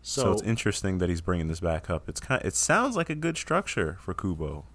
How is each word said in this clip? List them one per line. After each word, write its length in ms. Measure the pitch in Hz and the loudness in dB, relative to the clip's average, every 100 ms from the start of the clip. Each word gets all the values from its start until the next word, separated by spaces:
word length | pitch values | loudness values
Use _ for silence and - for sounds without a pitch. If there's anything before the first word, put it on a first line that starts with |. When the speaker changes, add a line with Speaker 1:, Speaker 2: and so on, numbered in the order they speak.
Speaker 1:
So 200 | - - | -6 0
Speaker 2:
So 80 | 117 | 2
Speaker 1:
it's 100 | 95 | 2
interesting 560 | - 113 110 - 98 92 | 2 0 0 0 0 2
that 100 | 90 | 2
he's 140 | 85 | 0
bringing 260 | 85 87 80 | 0 0 0
this 120 | 80 | 0
back 280 | 87 80 - | 0 0 0
up. 180 | 85 - | -4 -4
It's 100 | - | -10
kind, 240 | - 135 | -2 0
it 100 | - | 0
sounds 400 | - - 175 262 226 | 0 4 4 4 0
like 100 | 165 | -2
a 60 | |
good 240 | 156 165 165 | 0 -2 -2
structure 580 | - 165 - - 80 87 | 0 0 0 0 0 -2
for 140 | - | -6
Kubo. 540 | 90 98 80 76 73 - | -2 -2 -2 -4 -6 -12